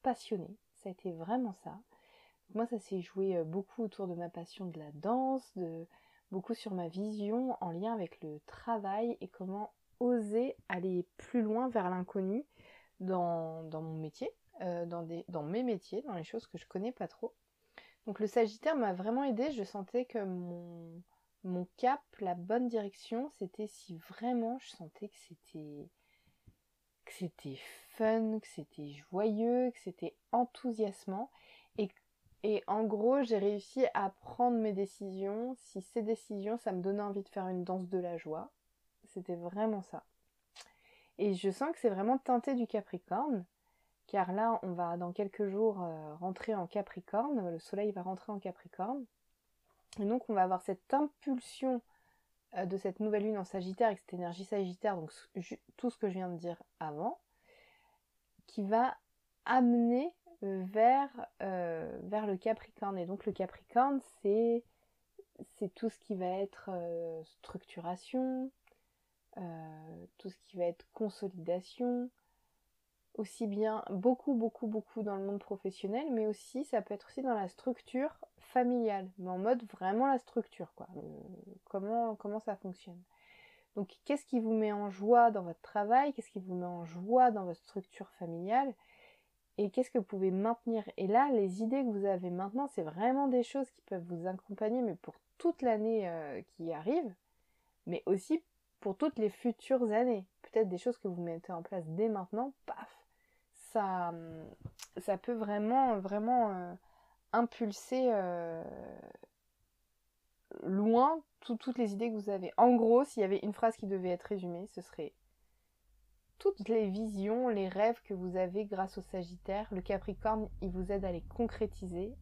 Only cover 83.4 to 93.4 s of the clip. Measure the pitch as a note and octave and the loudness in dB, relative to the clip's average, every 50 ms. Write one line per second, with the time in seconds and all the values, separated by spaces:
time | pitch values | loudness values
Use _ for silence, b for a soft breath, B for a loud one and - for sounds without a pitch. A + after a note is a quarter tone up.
83.4 | B B B B B B _ G#3 G3 - - _ _ - C#4+ C#4+ - - C4 A#3 | B B B B B B _ -6 -6 -6 -8 _ _ 0 0 0 0 0 0 2
84.4 | A3+ A3 A3 A3 G#3+ G#3+ G#3 G#3 G#3 G3+ F#3+ F#3+ G3+ A3 A#3+ A#3+ A#3 A#3 G#3+ G3 | 2 4 4 4 4 2 2 0 -2 -4 -4 0 6 8 10 10 10 10 8 4
85.4 | F3+ E3+ E3 - - - - G#3 G3+ G#3+ A#3+ C4 C#4+ D4 C#4 - - - - G3 | -2 -4 -8 -10 -14 -2 0 0 4 6 8 6 6 6 0 -4 -10 -10 -10 -10
86.4 | F#3 F#3 F3+ F3+ F3+ F3+ F3 F3 E3+ E3 E3+ F3 F#3 G#3+ A#3+ B3+ B3+ A#3+ G#3+ G3+ | -6 -4 -4 -4 -4 -4 -6 -6 -8 -8 -10 -8 0 6 8 8 10 8 8 4
87.4 | F#3+ F3 E3+ - _ - - G3 - - - - G3 - _ - F3+ E3+ E3 E3+ | -2 -4 -6 -8 _ -10 -10 -10 -10 -8 -14 -16 -16 -16 _ -10 -8 -6 -6 -4
88.4 | F3+ G3 A3+ C4 C#4 C4+ G#3 b b b b b b b b b b b b _ | 0 2 4 4 4 2 -2 b b b b b b b b b b b b _
89.4 | _ _ _ - G#3 F#3+ - B3+ B3+ - - A#3+ F#3+ - G#3 F#3+ F#3+ F#3+ F3+ F#3+ | _ _ _ 0 0 2 4 2 2 4 2 0 0 0 0 2 2 2 4 4
90.4 | G3+ A3+ A#3 - _ A#3+ A3+ A3 G3+ - - - F#3+ F#3+ G#3+ B3 C#4 C#4+ B3+ G#3+ | 2 2 0 0 _ -2 -2 -2 -2 -4 -4 -2 0 4 6 6 6 6 6 4
91.4 | G3 F#3 F3+ G3+ A3+ A3+ C4 C#4 C4 A#3+ G#3 G3 G3+ G3 F#3+ F3+ F#3 F3+ F3 F3+ | 4 2 0 -2 0 0 2 2 2 0 0 2 2 2 2 0 -2 -4 -4 -4
92.4 | F#3+ G3 G#3+ C4 C#4+ C#4 - G3 D#3+ D#3 D#3 F3+ G#3+ B3 C4 C#4 C#4+ C4+ B3+ B3 | -4 -2 -2 -2 -4 -2 -2 -4 -4 -4 -2 0 2 2 4 4 4 4 4 4